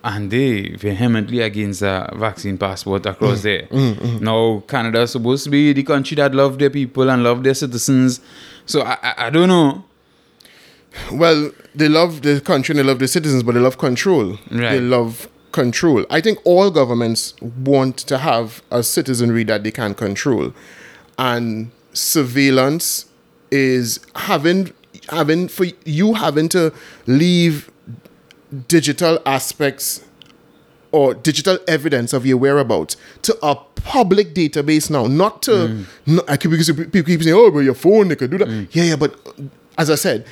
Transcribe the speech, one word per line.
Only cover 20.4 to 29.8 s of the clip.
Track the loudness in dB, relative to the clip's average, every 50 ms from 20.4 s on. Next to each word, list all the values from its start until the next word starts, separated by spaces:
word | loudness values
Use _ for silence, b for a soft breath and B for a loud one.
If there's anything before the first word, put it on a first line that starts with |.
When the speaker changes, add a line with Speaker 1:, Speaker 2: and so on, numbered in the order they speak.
| -2 -4 -8 B B B B B B B B B B B B -4
Speaker 2:
And | -2 -2 -2 -2 -4 -4 -6 -8 -10 -12 -14 _ _ _ _
surveillance | -8 -6 -2 -2 -2 -2 0 0 0 2 4 4 4 2 2 0 -2 -4 -6 -6 -8 -10 -12 _ _ _ _ _ _ _ _
is | -2 0 0 2 0 0 -2 -2 -6 -8 -12 -14 _
having, | -12 -4 -2 -2 0 2 2 2 0 0 -4 -8 _ _ _ -20 -20 -16 -8
having, | -4 -2 0 0 0 0 -2 -4
for | -4 -4 -4 -4 -4 -8 _
you | -6 -2 0 2 2 2
having | 0 -2 0 0 0 0 2
to | 2 0 0 0 B B B B B B B 0
leave | 2 4 4 4 4 4 4 2 0 -2 -6 -14 _ _ _ -20 -20 -20 _ -20 _ _ _ _ -20 _ _ _ -16 -14 -4 0
digital | 2 2 2 2 -2 0 0 0 0 0 0
aspects | -2 -2 -2 -4 -6 -6 -4 -4 -4 -4 -4